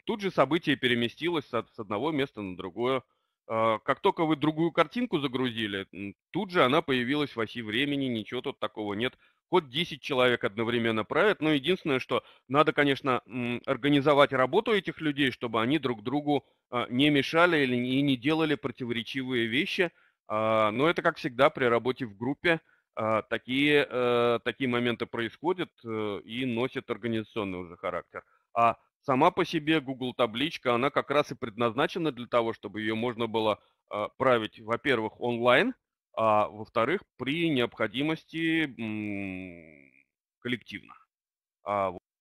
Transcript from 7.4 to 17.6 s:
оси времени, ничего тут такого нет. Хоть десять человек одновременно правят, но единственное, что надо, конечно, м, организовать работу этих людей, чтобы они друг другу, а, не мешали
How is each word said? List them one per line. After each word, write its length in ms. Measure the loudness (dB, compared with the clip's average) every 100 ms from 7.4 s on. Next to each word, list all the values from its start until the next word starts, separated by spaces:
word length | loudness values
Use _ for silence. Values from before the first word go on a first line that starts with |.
оси 220 | -6 -6
времени, 440 | -6 -2 -2 -2 -2
ничего 360 | -4 -6 -8
тут 180 | -8 -8
такого 340 | -8 -6 -6
нет. 200 | -4 -4 -6 _ _ 0
Хоть 200 | 0 0
десять 320 | -6 -6 -8
человек 420 | -4 2 4 2
одновременно 600 | -2 -2 -2 0 0 0
правят, 380 | -2 2 2 2
но 100 | 0
единственное, 480 | 0 0 -2 -2 -4
что 240 | -2 -4 -4 -20 -2
надо, 240 | 2 4
конечно, 500 | 4 2 2 0 -2 -2
м, 340 | -8 -6 -6 -4
организовать 680 | -2 2 4 4 6 4
работу 400 | 4 2 2 2
этих 280 | 0 -2 -4
людей, 300 | -4 0 0
чтобы 300 | 0 -4 0
они 160 | 0 0
друг 220 | 0 -4
другу, 400 | -4 -4 0 -2 _ _ -8
а, 160 | -6 -2
не 200 | 2 4
мешали 480 | 4 2 4 6 4